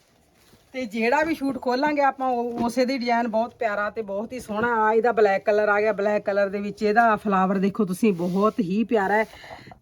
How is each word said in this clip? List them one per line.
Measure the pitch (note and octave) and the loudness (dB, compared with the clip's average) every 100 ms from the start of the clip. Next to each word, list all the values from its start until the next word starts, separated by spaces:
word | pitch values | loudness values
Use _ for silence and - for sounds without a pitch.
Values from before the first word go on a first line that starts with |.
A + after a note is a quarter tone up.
| _ _ _ _ _ _ _ | _ _ _ _ _ _ _
ਤੇ | C4 B3 | -10 -8
ਜਿਹੜਾ | A3+ A3+ C#4+ | -2 0 2
ਵੀ | D#4 D#4+ | 0 -2
ਸੂਟ | C#4 B3+ | -4 -4
ਖੋਲਾਂਗੇ | B3+ B3+ D4+ D4 | -2 0 0 2
ਆਪਾਂ | C#4 C4 C4 | 0 0 -2
ਉਹ, | A#3+ A#3+ A#3 | -2 -4 -4
ਉਸੇ | A#3 A#3+ B3 | -2 0 0
ਦੀ | C4+ | -2
ਡਿਜ਼ਾਈਨ | A#3+ A#3 A#3+ | 0 0 0
ਬਹੁਤ | A3 A#3+ - | -2 -2 -4
ਪਿਆਰਾ | A3+ G3+ G#3 | -4 -2 -4
ਤੇ | A3 | -6
ਬਹੁਤ | G#3 G3 A3+ | -8 -8 -8
ਹੀ | B3+ | -10
ਸੋਹਣਾ। | - G#3 A#3+ | -8 -4 0
ਆ | A3+ G#3+ | 2 2
ਇਹਦਾ | A3+ A#3+ | 4 2
ਬਲੈਕ | A3+ G#3 G3 A3 | 4 4 4 2
ਕਲਰ | G#3 G#3 | 2 2
ਆ | G#3 | 2
ਗਿਆ, | G#3+ | 0
ਬਲੈਕ | G3 G3+ G#3 G#3 | 0 0 0 0
ਕਲਰ | G3 G3 | 0 0
ਦੇ | G3+ | -2
ਵਿੱਚ | G#3 G3+ | -8 -2
ਇਹਦਾ | G#3 G#3+ A#3 G#3+ | 0 4 4 2
ਫਲਾਵਰ | G#3+ F#3+ F#3+ G3 | 0 2 2 2
ਦੇਖੋ | F#3+ F#3 F#3+ | 0 0 -2
ਤੁਸੀਂ, | F#3 A3 | 0 0
ਬਹੁਤ | F3 F3+ F#3 G#3 G#3+ | 2 -2 0 0 0
ਹੀ | F3 G3+ | -2 -2
ਪਿਆਰਾ | A#3 A3+ G3 | 0 0 2
ਹੈ। | G#3 G#3+ - - - - - | 0 -2 -8 -20 -20 -20 0